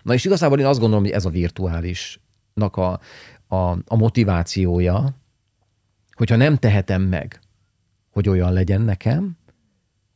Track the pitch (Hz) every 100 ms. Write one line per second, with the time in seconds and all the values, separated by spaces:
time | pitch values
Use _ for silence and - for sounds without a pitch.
0 | - 123 185 190 160 139 135 135 110 107
1 | 101 104 92 85 85 - 92 82 85 90
2 | - - _ _ _ - 101 - 92 90
3 | - - - - - 95 90 87 - 117
4 | 110 123 101 87 85 98 90 87 90 95
5 | 135 131 _ _ _ _ _ _ _ _
6 | _ - 117 117 147 143 113 101 95 92
7 | 95 87 - - _ _ _ _ _ _
8 | _ 104 101 92 90 90 90 98 113 92
9 | 110 151 196 165 _ _ _ _ _ _
10 | _